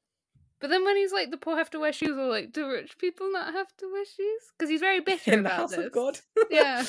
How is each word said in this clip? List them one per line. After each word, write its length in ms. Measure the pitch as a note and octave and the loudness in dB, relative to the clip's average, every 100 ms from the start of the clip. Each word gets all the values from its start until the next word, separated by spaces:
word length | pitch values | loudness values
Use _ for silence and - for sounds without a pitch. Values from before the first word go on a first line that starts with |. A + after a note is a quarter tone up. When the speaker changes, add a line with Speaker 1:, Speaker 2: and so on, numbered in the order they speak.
| _ _ _ _ _ _ | _ _ _ _ _ _
Speaker 1:
But 100 | - | 0
then 140 | F#4 F#4+ | 2 4
when 120 | G4+ | 2
he's 140 | G4 | 2
like, 180 | F#4+ D4+ | 0 -4
"The 60 | D#4+ | -6
poor 180 | D#4+ D#4+ | -2 -2
have 120 | D#4+ | -2
to 80 | D#4+ | -2
wear 140 | D4+ | -2
shoes," 180 | D4+ D#4 C4+ | 0 -2 0
we're 120 | C4 | 0
like, 220 | A3 G#3 | -2 -4
"Do 180 | D4 C#4 | -6 -4
rich 280 | A#3 - - | -4 -6 -6
people 340 | F4+ - F#4+ | -4 -4 -4
not 220 | F#4+ E4+ | -4 -4
have 220 | E4+ F#4+ - | -6 -8 -10
to 120 | F#4+ | -8
wear 120 | G4 G4+ | -8 -8
shoes?" 460 | - G4+ A4 - - | -4 -4 -4 -8 -6
'Cause 100 | D#4 | -2
he's 120 | D#4 | 2
very 180 | F#4+ F#4 | 2 2
bitter 320 | E4+ F#4 - | 2 0 4
Speaker 2:
<laughs> 0 | |
In 100 | G#3+ | 4
the 60 | F#3+ | 2
Speaker 1:
about 100 | F3+ | 0
Speaker 2:
house 100 | E4+ F3 | -2 -4
Speaker 1:
this. 100 | F3 | -4
Speaker 2:
of 60 | |
God. 260 | A#3+ C4 - - A4 | -2 -2 -4 -2 2
<laughs> 140 | A4+ | 4
Speaker 1:
Yeah. 320 | D4+ C#4+ B3 | 6 4 2